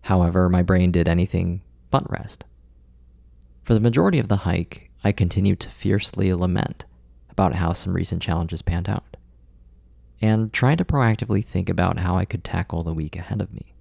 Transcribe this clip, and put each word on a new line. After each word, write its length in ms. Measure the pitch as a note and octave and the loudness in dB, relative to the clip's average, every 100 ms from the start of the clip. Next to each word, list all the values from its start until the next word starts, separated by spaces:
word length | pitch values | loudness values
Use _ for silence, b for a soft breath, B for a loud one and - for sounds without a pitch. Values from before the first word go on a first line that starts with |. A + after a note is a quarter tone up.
However, 480 | - F#2+ F2 F2+ F2+ | 2 2 4 4 4
my 120 | F2+ | 4
brain 300 | F2 F#2 F2+ | 4 4 4
did 160 | F2 E2+ | 4 2
anything 540 | E2+ F#2 F2+ F2+ F2+ - - - | 2 2 0 -2 -4 -10 -20 -2
but 180 | C3+ - | -2 -2
rest. 320 | - - - - - - - _ - - - - - - - | -10 -10 -18 -20 -20 -20 -20 _ -20 -20 -20 -20 -20 -20 -20
For 100 | - | 0
the 60 | A2 | 2
majority 400 | A#2 A#2+ F#3+ E3 | 4 4 2 2
of 80 | G#2+ | 2
the 100 | G2+ | 0
hike, 540 | F2 F2 E2+ - - - | 2 0 -2 -10 -20 -4
I 120 | G2+ | -2
continued 480 | G2+ F2+ F#2+ G2 F#2 | 2 0 2 2 0
to 80 | - | -4
fiercely 640 | - - G2+ - - F#2+ | -6 0 0 0 -2 0
lament 520 | F2 F2+ F2+ - - - - - - - | 2 0 0 -2 -8 -18 -20 -20 -20 -10
about 260 | - F#2+ F2 | 0 0 2
how 160 | E2+ | -2
some 220 | F2 F#2+ | -2 -2
recent 280 | F2+ F2+ F2 | -2 -2 -4
challenges 400 | - E2 E2+ E2 | -2 -2 -2 -4
panned 280 | - E2+ F#2+ | -2 -2 -2
out, 260 | G2+ - - _ - - - - - _ - - - | -6 -8 -20 _ -20 -20 -20 -20 -20 _ -20 -20 -4
and 320 | A2 A2 A2 | 0 0 0
tried 280 | - B2+ D#3+ | 0 2 2
to 60 | F3+ | 0
proactively 600 | D3 A#2 G#2+ G#2 G#2 - | 0 2 0 0 -2 -2
think 240 | F#2+ F#2+ | -4 -2
about 300 | F2 F2+ - | 0 0 0
how 180 | F2+ F2+ | -2 -2
I 80 | F#2 | -2
could 180 | F2+ | -6
tackle 400 | - E2+ E2+ E2+ | -6 -6 -4 -4
the 100 | E2 | -4
week 220 | D#2+ D#2 F2 | -4 -6 -10
ahead 240 | F2 A#2 | -8 -6
of 140 | - | -6
me. 200 | - - - | -10 -18 -20